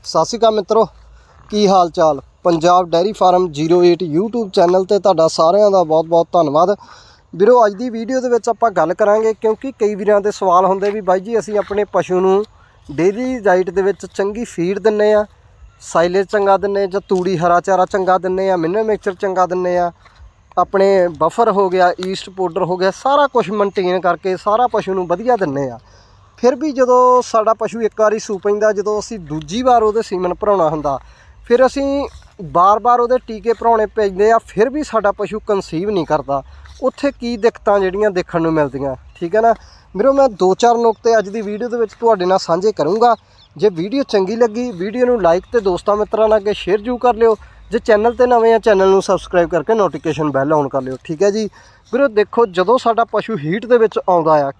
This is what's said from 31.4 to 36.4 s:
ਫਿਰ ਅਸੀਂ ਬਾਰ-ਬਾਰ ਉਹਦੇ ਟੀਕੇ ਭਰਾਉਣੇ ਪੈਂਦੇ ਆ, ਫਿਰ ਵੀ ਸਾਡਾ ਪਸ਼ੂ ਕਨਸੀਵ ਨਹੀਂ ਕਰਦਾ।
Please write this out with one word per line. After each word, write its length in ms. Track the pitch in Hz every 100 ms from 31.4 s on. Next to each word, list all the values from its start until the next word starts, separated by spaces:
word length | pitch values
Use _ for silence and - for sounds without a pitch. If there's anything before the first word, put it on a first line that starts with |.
| -
ਫਿਰ 180 | 240 254
ਅਸੀਂ 420 | 277 277 277 277 - - -
ਬਾਰ-ਬਾਰ 560 | 165 147 185 214 226 240
ਉਹਦੇ 180 | 240 254 -
ਟੀਕੇ 260 | 220 208
ਭਰਾਉਣੇ 340 | 226 226 226 208
ਪੈਂਦੇ 440 | - 202 185 214
ਆ, 80 | 226
ਫਿਰ 320 | - 175 240
ਵੀ 120 | 277
ਸਾਡਾ 300 | 285 226 202
ਪਸ਼ੂ 260 | 196 196 214
ਕਨਸੀਵ 520 | - 196 - 160 202
ਨਹੀਂ 160 | 202 147
ਕਰਦਾ। 360 | 151 131 139